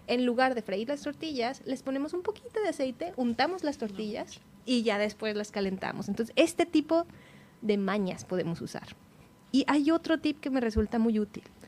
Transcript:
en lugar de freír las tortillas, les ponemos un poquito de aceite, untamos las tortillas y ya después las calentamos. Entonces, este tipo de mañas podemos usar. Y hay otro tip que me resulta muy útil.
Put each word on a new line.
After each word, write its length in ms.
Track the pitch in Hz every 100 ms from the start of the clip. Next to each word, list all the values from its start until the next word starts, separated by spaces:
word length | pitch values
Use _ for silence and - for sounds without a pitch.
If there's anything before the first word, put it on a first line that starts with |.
| -
en 180 | 247 247
lugar 300 | 233 262 240
de 60 |
freír 260 | 214 196 233
las 140 | 285
tortillas, 600 | 294 285 320 262 233 269 -
les 180 | 254
ponemos 300 | 269 269 294
un 80 | 359
poquito 400 | 392 415 480 440
de 60 | 403
aceite, 420 | 311 262 240 339 254
untamos 480 | 240 233 294 370 294
las 120 | 285
tortillas 640 | 214 196 214 220 - - - - -
y 180 | 247
ya 140 | 220 202
después 380 | 214 208 220 208
las 160 | 208
calentamos. 560 | 208 190 185 - - 196
Entonces, 260 | 202 233 -
este 280 | 330 - 339
tipo 400 | 311 285 330 339 - - - - -
de 160 | 214 202
mañas 460 | 190 208 185 -
podemos 380 | - 180 165 170
usar. 260 | - - - - - - - - -
Y 140 | 262 -
hay 240 | 294 285
otro 260 | 330 330 320
tip 200 | 302 294
que 100 | 285
me 120 | 262
resulta 360 | 233 214 208 233
muy 220 | 226 214
útil. 240 | 208 - - -